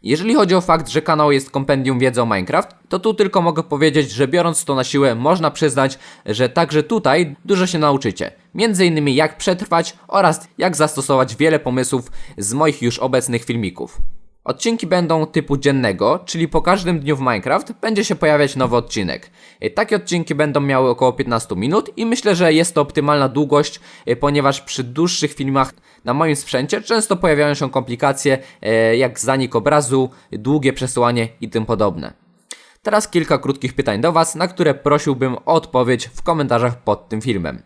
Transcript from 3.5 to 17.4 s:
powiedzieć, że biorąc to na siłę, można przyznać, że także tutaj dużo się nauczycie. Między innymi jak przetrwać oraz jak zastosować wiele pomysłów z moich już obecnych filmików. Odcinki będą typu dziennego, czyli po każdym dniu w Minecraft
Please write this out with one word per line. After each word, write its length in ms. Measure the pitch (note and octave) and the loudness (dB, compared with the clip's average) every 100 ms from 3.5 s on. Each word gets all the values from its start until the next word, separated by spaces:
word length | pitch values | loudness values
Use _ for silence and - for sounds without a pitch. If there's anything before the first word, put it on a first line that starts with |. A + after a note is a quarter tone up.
| D#3+ | -2
powiedzieć, 480 | - C#3 D#3 D3 C3+ | -4 2 4 4 0
że 160 | G#2 C#3 | 0 0
biorąc 380 | F3 E3+ D#3 - | 2 0 -2 -2
to 100 | C3+ | -2
na 80 | |
siłę, 320 | B2+ C#3+ C#3 A2+ | 0 2 2 2
można 360 | C3+ F3+ D#3 | 0 2 0
przyznać, 480 | - D#3 C3 C3+ C3+ - - - | 0 0 2 -2 -4 -18 -16 -8
że 240 | G#2+ B2+ | -2 0
także 340 | C#3+ E3 D3+ | 0 2 0
tutaj 520 | D3+ A3+ D3 D#3 E3 C#3 - | 0 0 2 2 0 -6 -2
dużo 220 | G3 F3+ | 0 0
się 120 | F3 | 2
nauczycie. 520 | D3+ C#3 A#2 F2+ - - _ F3 | 2 2 -2 -4 -10 -10 _ -2
Między 300 | A3+ F#3 F3+ | 0 2 2
innymi 300 | D#3 C#3+ C3 | 2 2 2
jak 220 | D3+ - | 0 0
przetrwać 600 | - F3 A3 E3+ E3 - - | -2 -2 0 0 0 -10 -2
oraz 400 | G3 F3+ - - - | 2 2 0 -8 -4
jak 180 | F3+ D3 | -2 2
zastosować 600 | D3+ - C3+ C3+ B2 G#2+ | 0 0 0 2 0 0
wiele 240 | D#3 D3+ | 2 2
pomysłów 520 | - B2+ B2+ C3 A#2+ - - - | 0 -2 -2 -4 -4 -10 -10 -8
z 160 | G2+ | -6
moich 280 | C3 D#3 C#3 | 0 0 2
już 180 | A#2+ A2+ | -2 -2
obecnych 460 | B2+ B2+ B2+ A#2+ A#2 | -2 -2 0 -4 -2
filmików. 560 | A#2+ G2 - B1 - - - - _ | -4 -4 -6 -10 -2 -2 -2 -16 _
Odcinki 440 | - - A3+ A3+ E3 | -8 -2 -2 -2 0
będą 380 | F3+ E3+ E3 D#3 | 0 2 0 0
typu 320 | D#3+ - C#3 | -2 -2 0
dziennego, 600 | C#3+ C3+ A#2+ F2 G#2 F3 - | 2 2 0 0 0 0 -4
czyli 220 | E3 D#3+ | -4 0
po 140 | D#3+ | 2
każdym 380 | F3 F#3+ F3 E3 | 2 0 0 -2
dniu 160 | C#3 C#3 | 0 0
w 40 | |
Minecraft 540 | C3 A2 | 0 0